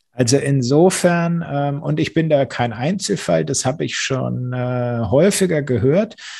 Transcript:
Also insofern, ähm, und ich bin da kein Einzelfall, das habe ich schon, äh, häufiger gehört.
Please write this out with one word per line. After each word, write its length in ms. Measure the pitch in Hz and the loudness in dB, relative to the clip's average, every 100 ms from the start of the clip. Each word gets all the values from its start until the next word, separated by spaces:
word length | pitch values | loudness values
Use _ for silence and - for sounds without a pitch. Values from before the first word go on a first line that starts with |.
| _ | _
Also 260 | 123 117 139 | -2 2 2
insofern, 1080 | 139 139 120 143 185 - 180 170 170 170 156 | 2 0 2 4 4 4 2 2 0 -2 -4
ähm, 320 | 143 143 143 | -4 -2 -4
und 160 | 147 151 | -4 -2
ich 140 | 151 | 0
bin 160 | 165 160 | 0 2
da 160 | 143 135 | 2 2
kein 280 | - 120 | -2 -4
Einzelfall, 720 | 110 143 202 - 92 - 82 78 | -2 -4 -4 -4 -4 0 0 0
das 200 | - 127 | -2 -2
habe 200 | 156 143 | -2 -4
ich 100 | - | -4
schon, 560 | - 131 123 123 123 | -4 -4 -4 -4 -6
äh, 500 | 123 123 123 120 117 | -4 -2 -2 -2 -2
häufiger 580 | 113 139 196 - 185 156 | 2 4 4 2 0 0
gehört. 540 | 135 117 127 175 220 - - | 0 2 2 2 0 -6 -18